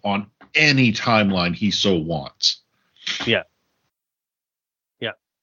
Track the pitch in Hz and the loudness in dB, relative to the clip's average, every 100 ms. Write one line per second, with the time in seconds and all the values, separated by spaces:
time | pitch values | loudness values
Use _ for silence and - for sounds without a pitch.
0 | 101 98 101 _ - 151 151 135 123 110 | -4 -4 -6 _ -6 0 2 4 2 2
1 | - 110 101 95 87 85 104 - 101 90 | 2 2 2 2 -2 -2 -2 0 0 0
2 | 80 80 65 - - - _ _ _ _ | 0 -6 -8 -4 -4 -4 _ _ _ _
3 | - - 117 107 - _ _ _ _ _ | -12 -8 -2 -2 -2 _ _ _ _ _
4 | _ _ _ _ _ _ _ _ _ - | _ _ _ _ _ _ _ _ _ -12
5 | 113 - _ _ | -10 -10 _ _